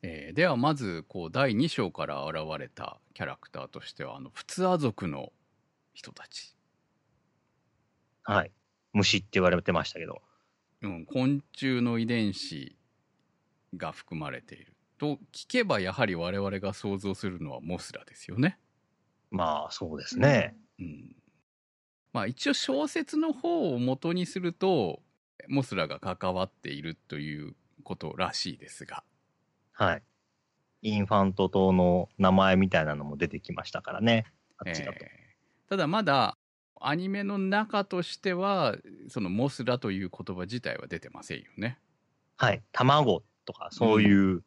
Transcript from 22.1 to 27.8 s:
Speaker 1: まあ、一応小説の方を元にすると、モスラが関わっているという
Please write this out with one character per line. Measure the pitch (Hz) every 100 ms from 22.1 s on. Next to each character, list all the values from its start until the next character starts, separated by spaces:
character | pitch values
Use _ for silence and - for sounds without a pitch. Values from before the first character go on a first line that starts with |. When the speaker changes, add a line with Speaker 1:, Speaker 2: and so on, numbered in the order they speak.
Speaker 1:
ま | 123
あ、 | 101
一 | - 277
応 |
小 | 277 - 269 302
説 | 330 302 311
の | 320
方 | 294 339 339 208
を | 123
元 | 123 131 165
に | 180 175
す | 190
る | 175
と、 | 170 190 170 95 - _ _ _ _ -
モ | 139
ス | 127 95
ラ | 80
が | 73
関 | 95 92 95
わ | 92 95
っ |
て | _ -
い | 71
る | 80 78
と | _ 76
い | 73 73 76
う | - _ _